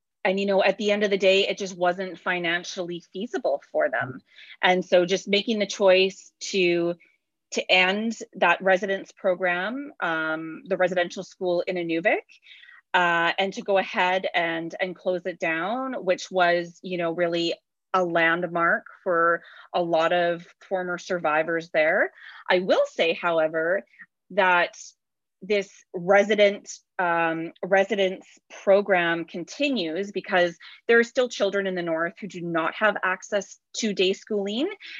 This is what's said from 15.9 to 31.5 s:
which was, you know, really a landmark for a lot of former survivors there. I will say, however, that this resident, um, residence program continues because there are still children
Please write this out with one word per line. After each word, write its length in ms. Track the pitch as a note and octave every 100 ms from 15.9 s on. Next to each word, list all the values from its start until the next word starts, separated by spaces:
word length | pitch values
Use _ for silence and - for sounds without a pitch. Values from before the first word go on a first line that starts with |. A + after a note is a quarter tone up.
| B3+
which 260 | F#3 F#3 -
was, 480 | F#3 F3 F3 F3 -
you 160 | F#3+ F3+
know, 140 | E3+
really 420 | E3 F3 E3+ E3+ - _ _ _
a 100 | F#3
landmark 800 | F3+ E3+ E3 E3+ F3+ E3+ E3+ A3 - -
for 380 | G3 E3+ E3+ E3+ - - -
a 80 | F#3
lot 300 | E3+ E3 E3
of 340 | F3+ F3 E3+ F3 _ -
former 300 | F#3+ F3+ F3
survivors 720 | - F#3 D#3+ D3+ D#3+ E3 E3
there. 380 | E3 D#3 G3 E4+ - - - -
I 80 | F#3
will 240 | F#3 F4+ C#5+
say, 280 | - E3
however, 680 | F#3 F3 E3 D#3 D#3+ E3 G3 - _ - _ _
that 440 | F#3+ F#3 F3+ E3+ - - - _ _ _ _
this 300 | F#3+ G#3 G3 - _
resident, 760 | F#3 F3 G3+ G#3 G#3 G3+ G3+ - - _ -
um, 540 | F3+ E3+ E3 E3 E3 -
residence 640 | F#3 F#3+ G3 G#3 F#3+ F#3 - - _ -
program 640 | - G3 G3+ F#3 E3+ E3+
continues 840 | E3 F3+ E3+ - D4 B3 E3 E3 G3+
because 480 | G3 - F#3 F3 E3+ - - -
there 100 | A#3
are 60 |
still 240 | A#3 - B3
children 380 | - G3+